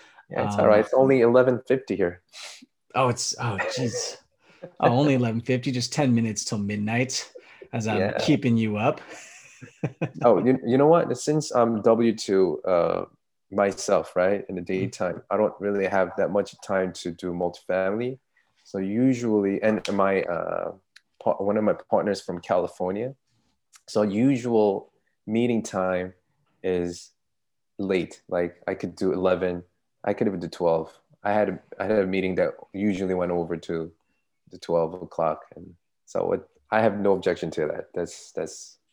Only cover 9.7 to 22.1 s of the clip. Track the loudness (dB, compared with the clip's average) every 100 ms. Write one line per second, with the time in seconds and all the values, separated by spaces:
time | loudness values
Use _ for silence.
9.7 | _ -10 -6 -10 0 4 4 4 2 2
10.7 | 4 6 4 2 -2 -2 -2 0 2 2
11.7 | 2 2 4 2 0 2 2 4 0 0
12.7 | 2 2 -2 -6 _ _ _ _ 0 0
13.7 | 0 0 0 0 0 2 0 -4 -10 -4
14.7 | -4 -4 -4 -6 -6 -4 0 0 -2 -4
15.7 | -2 0 0 0 0 0 0 -2 -6 -4
16.7 | -2 -2 -4 -10 -8 -6 -4 -4 -6 -4
17.7 | -2 -2 -2 -6 -8 _ _ _ _ _
18.7 | -6 -4 2 2 2 2 2 2 2 2
19.7 | 0 0 2 2 2 0 -4 -4 -6 -6
20.7 | -10 _ _ _ -6 -2 0 0 0 0
21.7 | -2 0 0 0